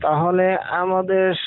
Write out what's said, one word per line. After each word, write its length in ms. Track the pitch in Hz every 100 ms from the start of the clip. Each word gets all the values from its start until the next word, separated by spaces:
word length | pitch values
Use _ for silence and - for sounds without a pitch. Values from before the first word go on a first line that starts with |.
তাহলে 540 | 156 151 175 185 185 190
আমাদের 760 | - 175 185 185 185 190 185 156